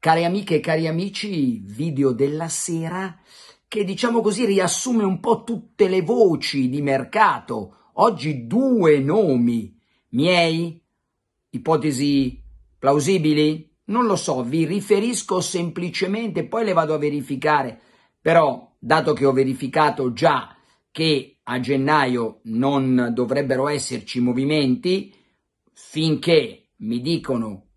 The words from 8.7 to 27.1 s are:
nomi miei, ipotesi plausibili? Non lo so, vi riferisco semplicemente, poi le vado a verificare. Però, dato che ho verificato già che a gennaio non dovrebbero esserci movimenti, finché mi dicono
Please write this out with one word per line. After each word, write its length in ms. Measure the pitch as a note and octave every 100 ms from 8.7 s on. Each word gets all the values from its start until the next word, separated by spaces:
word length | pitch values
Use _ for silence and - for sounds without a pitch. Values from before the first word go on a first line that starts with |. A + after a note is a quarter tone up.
| A#3+ E3 D3
nomi 760 | C3+ G3 F#3+ B2+ A#2+ A#2 G2 _ _ _ _
miei, 680 | A#2 D#3+ F3+ E3 E3 E3+ E3 _ _ _ _ _ _ _
ipotesi 920 | B2 - D#3+ D3+ B2+ C#3+ C#3+ B2+ - - - _ _
plausibili? 960 | C3+ D3 C#3+ F#3+ D#3 D3+ D3+ D#3 - _ -
Non 180 | A3 A#3
lo 100 | F#3
so, 260 | - C3
vi 240 | A#2+ D#3 D#3+
riferisco 760 | G3 - G3+ A#3 A#3 - F#3
semplicemente, 1040 | - F3+ E3+ E3+ F3 - F#3 G#3 A3+ E3+ D3+
poi 180 | A3
le 80 | A3
vado 220 | F3 D#3
a 40 | D#3
verificare. 800 | D3 C#3+ C3 C3+ D#3 D3+ B2+ - _ _ _ _
Però, 520 | D#3 E3 D3 B2+ - _
dato 320 | A#2 D#3 D3+
che 140 | C3+ C#3
ho 80 |
verificato 800 | C3 C3+ C3 C3+ D#3 D3 C#3+ C3
già 420 | A2 D#3+ C3+ - - _ _ _
che 480 | - D#3+ C#3+ - _
a 160 | - B2+
gennaio 800 | B2 C#3 C3+ D3+ C3 B2 A2+ -
non 680 | A2+ A2+ C3 C#3 C3 B2+ A#2+
dovrebbero 540 | A#2 B2 C3+ C#3 C3 C#3+
esserci 540 | C#3+ - A#2+ - B2+
movimenti, 920 | B2 A#2+ C#3 D3+ C#3 B2+ F3+ F#3+ - _ _ _ _ _ _
finché 960 | _ - D#3 D#3+ C#3+ - E3 A#2+ - _ _
mi 240 | G#2+ A#2+
dicono 640 | C3+